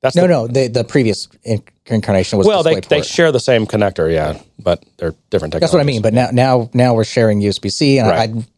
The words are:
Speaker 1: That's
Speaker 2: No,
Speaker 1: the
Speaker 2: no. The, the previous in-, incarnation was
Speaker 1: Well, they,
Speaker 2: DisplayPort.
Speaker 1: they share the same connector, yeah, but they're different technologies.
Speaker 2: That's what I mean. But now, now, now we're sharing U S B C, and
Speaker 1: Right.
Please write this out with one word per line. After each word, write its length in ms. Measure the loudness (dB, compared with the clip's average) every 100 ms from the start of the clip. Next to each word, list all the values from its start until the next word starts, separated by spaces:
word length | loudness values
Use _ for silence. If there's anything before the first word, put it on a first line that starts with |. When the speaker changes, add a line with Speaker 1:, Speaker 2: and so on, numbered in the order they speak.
Speaker 1:
That's 140 | -2 0
Speaker 2:
No, 80 |
Speaker 1:
the 40 | 2
Speaker 2:
no. 180 | 2 0
The, 200 | -2 -2
the 160 | -2
previous 440 | -2 0 0 -2 -8 _
in-, 180 | -6 -6 -6 _ _
incarnation 540 | -4 0 0 0 0
was 80 | 2
Speaker 1:
Well, 160 | 2
they, 120 | 2 0
Speaker 2:
DisplayPort. 120 | 0
Speaker 1:
they 140 | -2
share 280 | -2 0 2
the 80 | 2
same 280 | 0 0 0
connector, 440 | 0 -2 0 -2
yeah, 300 | 0 -2 -6 _ _
but 260 | -4 -4 _ _
they're 160 | -10 -10 _
different 240 | -4 -4
technologies. 80 | -4
Speaker 2:
That's 120 | 0
what 60 | 0
I 40 |
mean. 180 | 0 0
But 140 | 0 0
now, 140 | 0
now, 400 | 0 2 2 0
now 220 | 2 2 4
we're 80 |
sharing 360 | 0 2 2 2
U 80 | 0
S 100 | -2
B 100 | -6
C, 300 | -2 0 2
and 80 | 2
Speaker 1:
Right. 240 | 0 -2 -4 -12